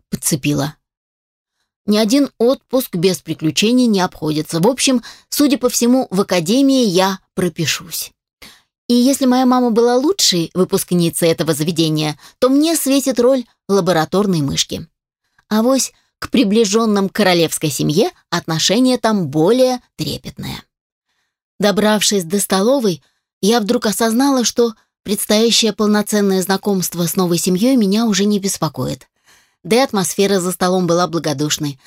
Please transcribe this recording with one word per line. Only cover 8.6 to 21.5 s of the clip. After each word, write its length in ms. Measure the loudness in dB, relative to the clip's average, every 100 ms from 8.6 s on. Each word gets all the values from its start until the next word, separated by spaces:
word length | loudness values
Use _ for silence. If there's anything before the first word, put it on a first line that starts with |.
| _ _ -2
И 60 |
если 320 | 2 2 2 0
моя 200 | 2 2
мама 260 | 2 2
была 240 | 2 2 2
лучшей 560 | 0 0 0 -2 -2
выпускницей 760 | -2 -2 -2 -2 0 0 0 0
этого 240 | 0 -2
заведения, 640 | -2 -2 -2 0 0 -4 -6 -14 -2
то 100 | 0
мне 260 | 2 2 0
светит 440 | 0 0 0 0
роль 260 | 2 2 -2 _ -2
лабораторной 760 | 0 2 0 0 0 0 0
мышки. 460 | -2 -2 -6 -8 -14 _ _ _ _ _ -4
Авось 460 | -2 2 0 -2 _ _ -18
к 100 | -4
приближенным 800 | 0 2 2 2 2 0 0 -2
к 40 |
королевской 560 | 0 0 2 0 -2 -4
семье 420 | -4 -2 0 0 -4 _
отношение 680 | -6 -4 -2 0 2 2 0
там 300 | 0 0 -2
более 540 | 0 2 4 2 0 _ -12
трепетное. 680 | -8 -10 -12 -12 -12 -12 -16 _ _ _ _ _ _ _ _